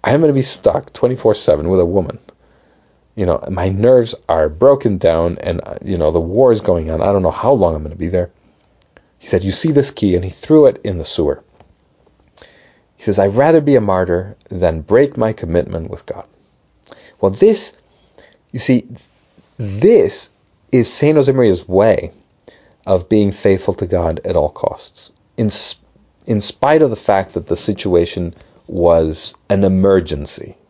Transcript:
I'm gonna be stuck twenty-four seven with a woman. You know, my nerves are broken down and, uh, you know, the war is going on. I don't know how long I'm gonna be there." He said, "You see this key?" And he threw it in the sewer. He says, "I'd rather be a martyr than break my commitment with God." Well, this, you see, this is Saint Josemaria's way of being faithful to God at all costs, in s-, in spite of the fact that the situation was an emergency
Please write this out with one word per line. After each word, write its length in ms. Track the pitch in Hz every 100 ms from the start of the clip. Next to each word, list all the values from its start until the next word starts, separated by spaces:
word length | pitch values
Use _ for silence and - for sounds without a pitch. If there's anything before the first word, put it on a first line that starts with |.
I'm 180 | - 139
gonna 120 | 160
be 100 | 139
stuck 500 | 123 - - - -
twenty-four 420 | - 123 127 113
seven 340 | 104 - 73 80
with 120 | 95
a 60 | 87
woman. 320 | 95 87 - - _ _ _ _ _ _ _ _
You 120 | - 90
know, 120 | 78 -
my 180 | 92 95
nerves 460 | 98 117 127 113 - -
are 200 | 82 78
broken 500 | 80 131 139 120 92
down 400 | 85 82 85 -
and, 180 | 87 87
uh, 120 | - -
you 140 | - 90
know, 120 | 78
the 100 | 82
war 320 | 82 101 127
is 80 | 110
going 280 | - 87 80
on. 120 | 80
I 100 | 98
don't 100 | 101
know 80 | 85
how 220 | - 117
long 220 | 135 87
I'm 80 | 80
gonna 140 | 76 78
be 120 | 82
there." 220 | 90 87 _ _ _ _ _ _ _ _ _
He 80 | -
said, 180 | 92
"You 80 | 95
see 200 | - 160
this 180 | 143 135
key?" 260 | - 101 90
And 80 |
he 60 | 92
threw 360 | - - 156 139
it 140 | -
in 140 | 107 90
the 60 |
sewer. 400 | 76 - 73 64 _ _ _ _ _ _ _ _ _ - - _ _ _ _ _
He 60 |
says, 160 | - 95
"I'd 160 | 98
rather 260 | 107 147 165
be 160 | 147 131
a 40 |
martyr 560 | 104 92 90 87 95 - _
than 320 | 90 87 80
break 360 | 76 117 143 127
my 160 | 110
commitment 580 | 110 85 85 - 85 80
with 160 | - -
God." 200 | - - _ _ _ _ _ _ - - _
Well, 100 | 95
this, 460 | 98 208 220 - - _ _ _ _ _ _ _
you 60 | -
see, 280 | - 123 - 117 - _ _ _ _ -
this 720 | 104 101 180 226 - - - _ _ _ -
is 200 | 131 113
Saint 240 | - 147 156
Josemaria's 520 | 135 131 117 87 -
way 440 | 92 110 - 87 _ _ _ - _ _ _ -
of 220 | 95 90
being 220 | 107 101
faithful 420 | 98 101 95 -
to 120 | 90 90
God 340 | 92 82 80
at 120 | 95 87
all 120 | 73
costs, 640 | - - - - - - _ _ -
in 100 | 107
s-, 300 | - - - _ _ _ _ -
in 140 | 107
spite 420 | - - 139 156
of 80 | 147
the 60 | 110
fact 380 | - 98 95
that 120 | - -
the 100 | 82
situation 800 | - 98 98 87 85 - 85 - _ _ -
was 680 | 87 87 82 80 - - - _
an 160 | 98
emergency 920 | 98 92 98 95 82 76 69 - - -